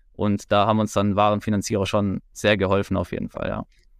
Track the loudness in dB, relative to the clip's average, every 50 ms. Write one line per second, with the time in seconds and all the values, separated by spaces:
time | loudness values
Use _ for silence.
0 | _ _ _ -4 -2 -2 -2 -2 -2 0 2 2 4 4 2 2 0 0 0 0
1 | 0 2 2 2 2 2 2 0 -2 -2 -2 -2 -2 -2 -2 -2 -2 0 0 0
2 | 0 0 -2 -4 -8 _ _ 0 2 2 4 4 2 2 2 0 0 0 -2 -2
3 | -2 -4 -6 -8 -8 -8 -8 -8 -6 -6 -6 -6 -8 -12 _ _ _ _ _ -14